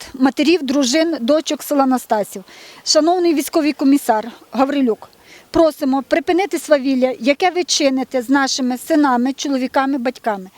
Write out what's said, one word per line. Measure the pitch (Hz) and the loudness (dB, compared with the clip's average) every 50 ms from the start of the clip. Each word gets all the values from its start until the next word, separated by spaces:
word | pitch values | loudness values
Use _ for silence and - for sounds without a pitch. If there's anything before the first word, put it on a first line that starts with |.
| - - - | -12 -14 -4
матерів, | 254 262 277 - - 302 285 339 359 294 | 0 0 0 2 2 2 2 2 2 0
дружин, | 240 - 294 277 233 247 320 330 339 330 269 | 0 0 0 0 2 2 0 0 0 -2 -4
дочок | 233 233 294 311 311 - 311 - - | 0 0 0 0 0 -2 -6 -8 -4
села | - 294 285 269 | -4 0 0 2
Настасів. | 262 262 247 - - 226 214 196 - - 202 190 - - - - - - - - | 2 0 -2 -2 -2 -2 -2 -2 -6 -8 -16 -16 -18 -20 -20 -20 -20 -20 -12 -4
Шановний | - - 320 294 320 349 370 349 339 320 | 0 2 2 4 2 2 2 2 2 2
військовий | 277 285 - - 339 294 294 294 | 0 -2 -2 0 0 0 0 0
комісар | - 302 269 277 285 - - 226 214 214 233 - - - - | 2 2 4 4 4 2 2 0 0 -2 -6 -12 -16 -18 -8
Гаврилюк, | - 220 277 277 285 285 269 240 208 - - - _ _ _ - - - - _ | -2 0 0 0 2 0 0 0 0 -2 -6 -20 _ _ _ -20 -20 -20 -14 _
просимо | - 330 330 311 285 - 302 269 262 269 254 | 2 2 2 2 2 0 -2 -2 -2 -2 -2
припинити | - - 320 294 - 349 339 392 - - 339 | 0 -2 -2 0 0 0 0 0 -2 -4 -6
свавілля, | - - 311 285 247 277 269 254 247 254 254 - | -2 0 0 0 0 0 0 0 0 0 -2 -2
яке | 233 254 285 - 370 359 | 0 0 0 2 0 0
ви | 320 359 349 | 0 0 -2
чините | - - - 311 277 262 262 262 - - 262 | -2 0 0 0 0 0 0 -4 -2 -4 -4
з | 240 220 | -2 0
нашими | 269 285 269 254 - - 262 247 254 247 | 0 0 0 0 -2 -4 -4 -4 -4 -4
синами, | - - 330 302 294 277 247 240 240 262 262 | -4 0 2 2 4 2 2 2 0 -2 -2
чоловіками, | - - 302 277 262 254 254 - 294 269 269 277 285 | -4 -4 -4 -2 -2 -2 -2 0 0 0 0 -2 -2
батьками, | 233 262 247 - - 233 208 196 185 190 _ | -4 -4 -6 -6 -4 -6 -6 -6 -8 -14 _